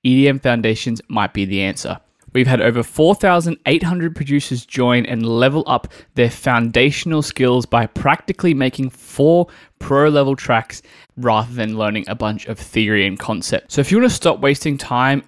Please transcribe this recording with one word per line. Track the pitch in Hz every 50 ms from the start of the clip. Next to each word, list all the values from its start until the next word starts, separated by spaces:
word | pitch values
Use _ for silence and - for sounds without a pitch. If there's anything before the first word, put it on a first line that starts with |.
E | - 127 127
D | 131 139
M | 143 135 135
Foundations | - 127 120 117 110 110 110 - - 131 113 113 - _
might | 120 110 101 92
be | _ 104 98
the | 95 101 98
answer. | 98 95 92 - - - - - _ _ _ _ _ - _
We've | 127 127
had | 131 131 120
over | - 117 117 123
four | 113 - - - 156 170 202
thousand | - - 190 180 175 165 170 165 - _
eight | - 147 165 -
hundred | 165 180 180 165 170 165
producers | - 147 135 143 143 - - 135 120 -
join | _ - 127 123 123 123 123 120
and | - 123 113 113
level | 113 113 117 123 135 139 160 -
up | - 127 120 - - - - - _ _
their | - 120 117
foundational | - - - 139 123 117 117 117 113 120 123 147 143 - - 170 160 151
skills | 147 - - - 127 127 123 127 117
by | - - 117 113
practically | - _ - - 135 151 - - - 190 - - 175 156
making | 135 131 131 - - 135 127
four | - - - - - - 139 156 170 175 170 - - - - _ _
pro-level | _ - - 139 139 147 156 147 143 139 135 139
tracks | 135 - - 120 113 - - - - _ - - - - _ _
rather | 127 123 120 110 107 113 120 123
than | 123 110 107 110
learning | 110 107 107 107 110 -
a | - 104
bunch | - 110 107 107 104 -
of | - 110
theory | - - - - 113 110 104 107 101 95
and | 98 95 -
concept. | - - 107 110 - - - - - _
So | - 143
if | 139 -
you | 190
wanna | 220 247 247
stop | - - - 175 - 107
wasting | 139 139 143 - - 156 143 135
time | - - 123 120 127 135 139 139 -